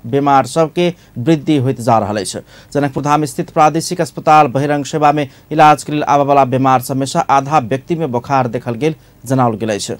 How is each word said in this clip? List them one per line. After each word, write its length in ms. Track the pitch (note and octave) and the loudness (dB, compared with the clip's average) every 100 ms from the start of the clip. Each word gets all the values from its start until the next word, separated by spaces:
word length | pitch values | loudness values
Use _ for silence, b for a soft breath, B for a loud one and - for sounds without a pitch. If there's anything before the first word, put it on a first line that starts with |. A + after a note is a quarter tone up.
| A#2 | -4
बीमार 400 | C#3 C#3+ C#3 B2+ | -2 2 2 2
सबके 420 | E3 D#3+ - F3 F3 b - | 0 -2 0 -2 -4 b -6
वृद्धि 380 | A#2+ D#3+ C3+ D3+ | 0 0 2 0
होइत 240 | B2+ B2+ | 0 -2
जा 180 | A#2 A2+ | 2 2
रहल 180 | G2 G#2 | 2 -4
अछि। 220 | F#2 - - b b | -6 -10 -14 b b
जनकपुर 300 | D3 C#3+ C#3 | -4 -4 -4
धाम 220 | C#3+ D3 | 0 0
स्थित 260 | D3+ - D#3+ | -2 -6 -6
प्रादेशिक 500 | - D#3 D#3 - F3 | 2 2 2 -6 -4
अस्पताल 460 | D#3+ - D#3+ D3+ D3 | -6 -4 2 4 4
बहिरंग 380 | C3 D3 D3 | 0 -2 -2
सेवा 260 | C3+ D#3+ D3 | -4 0 2
में 140 | D3+ C3+ b b | 2 -2 b b
इलाज 300 | D#3 D3+ D3 | 4 4 4
के 80 | - | 0
लेल 100 | D3 | -4
आबय 200 | - D3 | 0 0
वाला 200 | C#3 C#3+ | 2 2
बीमार 360 | C3+ B2+ C3+ C3 | 2 2 2 2
सब 160 | B2+ C3+ | 0 -6
में 100 | C#3 | -4
से 140 | F3 - | -4 0
आधा 280 | C#3 C3+ D3+ | 0 2 -2
व्यक्ति 360 | A#2+ C3+ - | 0 -4 -4
में 160 | E3+ D#3+ | -4 -4
बुखार 360 | A#2+ - C3+ B2 | -4 -2 0 0
देखल 260 | A#2+ B2 | -4 -6
गेल 200 | A#2 D3+ D#3 b b A#2 | -4 -4 -4 b b -4
जनाओल 300 | C3 B2 G#2+ | 0 0 0
गेल 180 | A2+ | -4
अछि। 220 | G2+ - | -4 -6